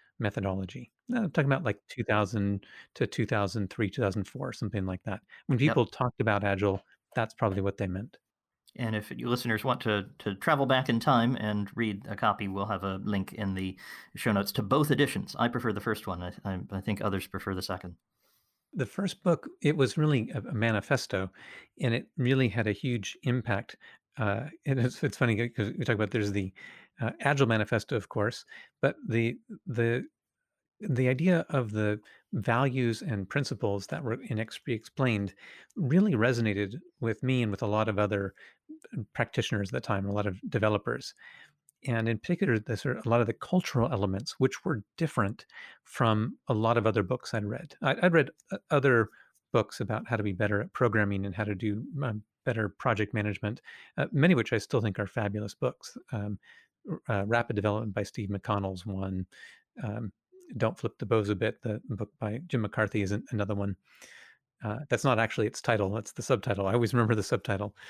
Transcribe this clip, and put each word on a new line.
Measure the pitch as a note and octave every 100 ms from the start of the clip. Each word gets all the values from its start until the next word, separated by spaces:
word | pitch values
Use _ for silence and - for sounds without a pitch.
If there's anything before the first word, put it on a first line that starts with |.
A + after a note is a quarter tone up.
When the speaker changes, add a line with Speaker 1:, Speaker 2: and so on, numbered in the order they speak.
| _ -
Speaker 1:
methodology. | G#2 - G2 F#2+ F#2+ B2+ B2 _ -
Now, | A#3+
I'm | G3
talking | E3 C#3
about, | C3+
like, | C3 G2+ -
two | -
thousand | A2+ G#2+ G2+ A2 G2+ G2 - - -
to | - A#2
two | - A2
thousand | A2 G2+ G#2+ F#2+
three, | - G#2
two | -
thousand | G#2+ G2+ F#2+
four, | B2 C3+
something | - G#2+ G#2 F#2+
like | F#2
that. | - G2 - - -
When | B2
Speaker 2:
Yep. | D3
Speaker 1:
people | A#2 A#2
talked | - B2 -
about | A2+ G2+
Agile, | G2+ G2 G2+ G2 - _ _ -
that's | A2
probably | - A2+ F#2+
what | G2 -
they | G2
meant. | F2+ A#2 - _ _ _ _ _ -
Speaker 2:
And | A#2
if | G#2+ - -
you | A#2+
listeners | A#2+ B2 A2
want | B2+ B2
to, | A2 G#2 G2+ -
to | G#2+
travel | G2 - D3 C3
back | C3 B2
in | A#2
time | C3 B2+ A#2+ C3
and | G#2+ G#2 G2+
read | - A2+ G2 -
a | G#2+
copy, | A2+ G2+ G2
we'll | F#2+ G2+
have | G2
a | G2 F#2+
link | G2 G2+ F#2+
in | - G2
the | F#2+ F#2+ F#2+ - - - -
show | A#2+
notes | G2+ G2+
to | -
both | G2+ C#3 D3+
editions. | C#3 C#3+ - - -
I | A#2+
prefer | A#2+ A#2+
the | G2+
first | A#2 G#2+ -
one. | F2
I, | F2+ -
I, | G2+ F#2 -
I | G2
think | G2+ G2
others | G#2 F#2+ -
prefer | F#2+ -
the | F#2
second. | F2+ F2+ F2+ F2 _ _ _ _ _ _ _
Speaker 1:
The | A3
first | A#2+ - G3 -
book, | F#3 E3 - -
it | C#3+
was | D3+ C3 -
really | D3+ C3+ A2
a, | A#2+
a | -
manifesto, | A#2+ A2+ G#2+ - C#3 - F#2+ F#2+ - - - - -
and | B2+
it | A#2 - -
really | B2 C3+ B2
had | G#2 G#2+
a |
huge | G2 C3 A#2+ G2 -
impact. | C3 B2 A2+ G2+ - - - - _ -
Uh, | G#2 G2+ C#3 - -
and | C3+
it's, | B2 -
it's | C#3+ -
funny | B2 G#2 A#2+
'cause | - G#2 -
we | B2
talk |
about, | G#2+ G#2+
there's | A#2+ G#2
the, | G2+ F#2+ - - - - -
uh, | A2+ -
Agile | C#3 C#3+ B2+
Manifesto, | A2 G#2 A2+ - A#2+
of | -
course, | A#2 G#2 - - - - _
but | C3+ - A#3+
the, | A#2 A#2 A#3 - G3+ -
the, | A#2+ A#2 A#2+ - _ _ _ _ _ _ -
the | - B2 B2+
idea | C3 F3 E3+ -
of | C#3 A2+
the | G#2+ G#2+ G#2 - - _
values | E3 G#2 A#2 C#3 B2+ A#2+ A2
and | G3 G#2 F#2
principles | C#3+ C#3 A2+ G#2+ G2+ -
that | -
were | B2+ - A#3+
in | A2
X | A2 -
P | -
Explained | A2+ - - C3 G#2+ G2 - - - -
really | - C#3 E3 G#3
resonated | B2+ A#2 A#2+ A2+ G2+ G2 B2+ - -
with | A#2 G#2+
me | C3 B2+
and | A2+
with | G2
a | G#2
lot | G#2+ A2
of | G2+
other | G#2 G2+ G2 - - _ - D#4 - G3+ G#2+
practitioners | - A#2 - - G2+ G2
at |
the | B2
time, | - G2+ G2
a |
lot | G#2 G#2
of | F#2 A3+
developers. | A2 G#2+ G#2 - A#2+ - - - - - _ _ _ -
And | A#2 A2+
in | A2
particular, | - F3 E3+ A2+
the | A2 A2
sort | C#3 -
of, | A#2
a |
lot | A#2
of | A2+
the |
cultural | - - F#3 - B2+ A#2
elements, | A#2 G2 F#2+ - -
which | C3 -
were | F#3+ B2+ - -
different | D#3+ - G2 - - - - -
from | _ - A#2 G#2+ A#2+ - -
a |
lot | A2+ A2+ A#2
of | A2
other | G#2+
books | F#2 B2+ -
I'd | A2+
read. | G#2 A#2+ - -
I, | C#3+ -
I'd | F#3
read, | E3 C3+ - -
uh, | - -
other | D3 C3+ A#2+ G#2+ - - _ _
books | A#2 G#2+ -
about | G#2 G#2+ -
how | A#2
to |
be | G#2
better | F#2 G#2 G#2
at | -
programming | - B2 G#2+ G2+ G2+
and | G2
how | F2+
to | G#2
do, | F#2+ A2 G#2 C#4 D3+
um, | C3+ G#2+ - _
better | - A2+ G#2+
project | - B2+ G#2+ G#2
management, | A2 G#2 G2 G#2 A#2+ - - - -
uh, | D3
many | C#3+ E3
of | D3
which | A2
I | A2+
still | - B2
think | G#2 F#2+
are | G2+
fabulous | - G#2 G#2 G#2
books. | - B2+ - - - -
Um, | A2 G#2 G2+ - - _ _ B3+ E3+ -
r-, | G#2
uh, | G#2
Rapid | A#2 A#2 G#2+
Development | G#2 G#2+ A2+
by | G2
Steve | G2+ - G2+
McConnell's | G2 - G2+ G2 F#2
one. | G2 F#2+ F#2+ F#2 F#2 - - - _ -
Um, | B2+ A2 A2 - _ - F4 C#3
Don't | A2+ -
Flip | A#2 -
the | G#2
Bows | A2+ G2+
a | G2
Bit, | A2 -
the | A#2 G#2+ -
book | G2 G#2+ _
by | A2 A2+ F3
Jim | B2
McCarthy, | G#2 - G#2+ G#2+
is | F#2+
an-, | G#2 -
another | A2 G2+
one. | G2+ G2 F#2 _ _ - - - _ _ _
Uh, | A2 G#2+ D3+
that's | A#2+
not | C#3+ A2+
actually | A2+ - A2
its | -
title. | - A2 G2
That's | G#2+ -
the | -
subtitle. | - A#2+ - G2 G2
I |
always | A#2+ A2+
remember | B2 A#2
the | A2
subtitle. | G2 A2+ - G2 G#2 - -